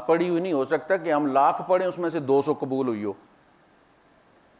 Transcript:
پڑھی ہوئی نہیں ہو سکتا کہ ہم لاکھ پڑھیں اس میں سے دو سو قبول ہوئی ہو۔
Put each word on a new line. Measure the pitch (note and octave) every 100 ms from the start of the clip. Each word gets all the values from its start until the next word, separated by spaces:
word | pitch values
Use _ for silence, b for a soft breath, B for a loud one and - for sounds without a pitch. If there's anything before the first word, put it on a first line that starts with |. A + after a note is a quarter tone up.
| -
پڑھی | E3+ F3+
ہوئی | E3+
نہیں | F#3
ہو | D3 C3
سکتا | D3+ - F#3+
کہ | E3
ہم | D3 D3
لاکھ | C3+ D3 - E3
پڑھیں | F#3 F#3
اس | E3+
میں | E3+
سے | D#3+
دو | C3+ C#3
سو | C#3+
قبول | D3 C#3+ C3 B2+
ہوئی | G#2+
ہو۔ | G#2 G2 _ _ _ _ _ _ _ _ _ _ _ _ _